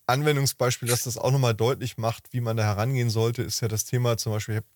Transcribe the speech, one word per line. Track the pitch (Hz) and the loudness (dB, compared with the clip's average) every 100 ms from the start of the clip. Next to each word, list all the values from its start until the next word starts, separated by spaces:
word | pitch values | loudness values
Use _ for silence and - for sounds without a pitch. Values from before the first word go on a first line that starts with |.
| - | 0
Anwendungsbeispiel, | 131 151 143 139 - 123 - 120 | 2 2 2 0 0 0 0 0
das | 120 | -2
das | 123 113 | -2 -2
auch | 127 | 0
nochmal | 139 123 | 4 2
deutlich | 107 117 139 120 - | 2 2 0 -4 -4
macht, | 113 - - | -4 -4 -8
wie | 127 | -6
man | 117 113 | -2 0
da | |
herangehen | 107 101 120 131 120 | 0 2 0 0 0
sollte, | 110 117 117 | 2 0 0
ist | 98 - | -4 -4
ja | 113 | -2
das | 107 - | -4 -2
Thema, | 123 120 113 | 0 0 0
zum | 113 | -2
Beispiel, | 104 107 110 | -4 -4 -6
ich | |
habe | - | -6